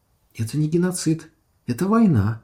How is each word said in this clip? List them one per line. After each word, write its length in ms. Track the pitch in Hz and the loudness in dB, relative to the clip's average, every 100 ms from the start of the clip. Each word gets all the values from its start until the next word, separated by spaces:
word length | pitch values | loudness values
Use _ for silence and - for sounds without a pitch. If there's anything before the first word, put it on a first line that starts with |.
| _ _ _ - | _ _ _ -10
это 200 | 113 143 | -6 -4
не 120 | 151 | -2
геноцид, 640 | 170 180 180 - 160 - _ _ _ - | 0 -2 -2 -2 -4 -6 _ _ _ -8
это 200 | 117 185 | -4 0
война. 560 | 226 226 127 98 113 | 2 4 4 2 -2